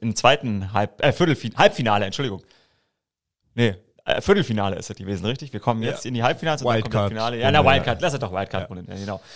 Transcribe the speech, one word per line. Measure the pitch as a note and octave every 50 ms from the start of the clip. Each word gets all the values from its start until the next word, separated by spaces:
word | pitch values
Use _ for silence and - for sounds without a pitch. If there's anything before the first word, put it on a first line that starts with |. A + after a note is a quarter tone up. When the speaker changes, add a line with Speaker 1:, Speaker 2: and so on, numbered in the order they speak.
Speaker 1:
im | A2+ A#2 G#2
zweiten | - - B2 C#3+ D3 - A#2+ G#2 G2 F#2+ F#2+ G#2
Halb-, | G#2 G#2 G#2 - - -
äh, | C#3+ B2
Viertelfi-, | - F3 E3 C#3+ - - A2+ -
Halbfinale, | - F#3 G#3 - - C3 A2 G#2 G#2 G#2
Entschuldigung. | G2 F#2+ - C#3+ A#2+ G2 F#2 - _ _ _ _ _ _ _ _ _ _ _ _ _ _ _ _ _ _ _ _ _ -
Nee, | A#2 A#2+ A2 F#2+ - _ _ _ _ -
äh, | - - -
Viertelfinale | - - G3+ G3+ D#3 - A2 G#2+ G2+ G2 F#2+
ist | E2 - -
es | G2+
gewesen, | - F#2+ F#2+ G2+ F2 F2
richtig? | A2 B2+ C3 D3+ C3+ -
Wir | G#2
kommen | - B2+ A#2 A2+ A#2
Speaker 2:
Ja. | C3
Speaker 1:
jetzt | - - -
in | B2+ B2
die | A#2 A2+
Halbfinals | C3 E3 - E3 D#3+ D3+ C#3 C3
und | B2
dann | A#2 A2+ G#2
kommt | A#2 A2
das | A2+
Speaker 2:
Wildcard. | G2+ G2 A2
Speaker 1:
Finale. | A2 A2+ A#2+ A#2+ A#2
Ja, | A#2+ C3+
na, | D3 D3+ C#3
Speaker 2:
Ja. | C3+ C3+
Speaker 1:
Wildcard, | C3+ C3 C3 A#2 - E3+
lass | E3+ C#3
es | C3+
doch | B2 F#2+ F#2
Wildcard | F#2+ G2 - - F#2+ F#2 -
Speaker 2:
Ja. | F#2
Speaker 1:
nennen, | F2+ E2+ -
ja, | F#2+
genau. | G2 G2 G2+ G2 - - - -